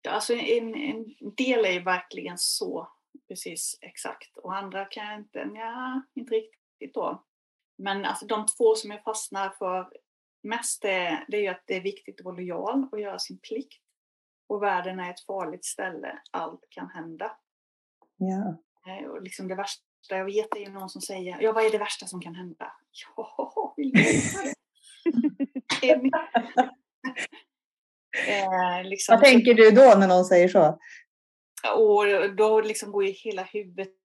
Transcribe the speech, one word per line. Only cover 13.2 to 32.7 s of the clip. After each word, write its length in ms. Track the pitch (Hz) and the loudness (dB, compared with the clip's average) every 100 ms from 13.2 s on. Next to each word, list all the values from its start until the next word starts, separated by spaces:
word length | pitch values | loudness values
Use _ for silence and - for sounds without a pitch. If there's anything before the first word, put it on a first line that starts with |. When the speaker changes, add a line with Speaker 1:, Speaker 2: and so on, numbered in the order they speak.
| - 185 | -12 -14
Speaker 1:
plikt. 440 | - 226 269 - _ _ _ _ _ _ _ | -12 -10 -10 -20 _ _ _ _ _ _ _
Och 140 | 208 | -4
världen 360 | 202 185 180 185 | -2 -2 -6 -8
är 100 | 180 | -10
ett 160 | 180 - | -12 -12
farligt 400 | 196 175 180 - | -10 -10 -10 -12
ställe, 540 | - 190 160 - - _ | -10 -10 -10 -14 -16 _
allt 360 | - 160 170 _ | -10 -10 -14 _
kan 200 | - 185 | -18 -16
hända. 480 | 185 165 160 214 - _ _ _ _ _ _ _ _ | -14 -16 -12 -12 -12 _ _ _ _ _ _ _ _
Speaker 2:
Ja. 400 | 190 190 202 160 _ _ 185 | -6 -4 -6 -10 _ _ -20
Speaker 1:
Eh, 200 | 190 - | -16 -14
och 140 | - | -16
liksom 260 | 185 - 190 | -16 -14 -10
det 80 | 185 | -8
värsta 280 | 196 - _ _ _ | -10 -12 _ _ _
jag 160 | 190 190 | -8 -4
vet 300 | 202 214 214 | -4 -4 -10
är 40 | |
ju 100 | 202 | -12
någon 200 | 196 185 | -14 -14
som 120 | 190 | -14
säger, 400 | - 190 180 180 | -12 -12 -12 -4
"Ja, 120 | 220 | -2
vad 120 | 220 220 | 0 0
är 60 | |
det 60 | 214 | 0
värsta 280 | 208 - 190 | -4 -10 -12
som 160 | 180 | -14
kan 140 | 170 170 | -14 -16
hända?" 360 | 185 160 - - _ | -16 -16 -18 -18 _
<laughs> 240 | - - - | -20 -18 -14
Ja, 580 | - - 277 - - - | -12 -10 -8 -8 -8 -6
vill 140 | 277 | 2
du 120 | 247 | 4
veta 380 | - - - 392 | 4 2 -2 -6
det? 100 | - - _ _ _ - 349 240 294 - 277 262 - - | -8 -10 _ _ _ -6 -2 0 -2 -4 -8 -8 -8 -2
Speaker 2:
<laughs> 100 | 254 | 2
Speaker 1:
Är 60 | 254 | 4
ni-, 140 | 262 320 - 233 233 - 254 - _ _ 254 247 - - _ _ _ _ _ _ _ - - | 4 -2 -2 -4 0 -2 -2 -4 _ _ -12 -10 -14 -16 _ _ _ _ _ _ _ -6 -4
eh, 640 | 202 190 185 180 180 185 | -2 -2 0 -2 -2 -6
liksom 260 | 196 - 226 | -8 4 8
Speaker 2:
Vad 80 | |
tänker 300 | 277 247 240 | 10 10 8
du 180 | 220 220 | 10 10
då 220 | 208 269 196 | 12 12 12
när 80 | 196 | 8
någon 180 | 180 180 | 6 6
säger 220 | 180 180 | 6 8
så? 320 | 185 156 160 - - _ _ _ _ _ - 226 214 | 6 4 2 -16 -20 _ _ _ _ _ -10 -2 4
Speaker 1:
Och 600 | 214 208 208 196 196 196 | 4 6 4 2 0 2
då 260 | 214 220 | 4 4
liksom 300 | 214 | 2